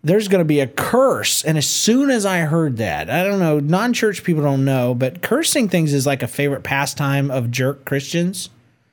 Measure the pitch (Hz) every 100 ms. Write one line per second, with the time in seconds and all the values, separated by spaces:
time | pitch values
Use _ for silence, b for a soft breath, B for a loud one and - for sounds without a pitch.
0 | 151 202 202 190 160 147 131 - - 240
1 | 262 123 101 - 147 156 - - - 247
2 | 277 240 196 180 156 165 156 117 139 151
3 | 87 151 190 202 165 151 143 185 240 240
4 | 220 190 - 156 143 135 135 131 123 123
5 | 127 - - 262 330 294 208 180 156 143
6 | 135 135 120 - 143 139 - 139 139 -
7 | 139 139 139 131 120 120 131 143 - 139
8 | 139 170 180 196 - - _ _ _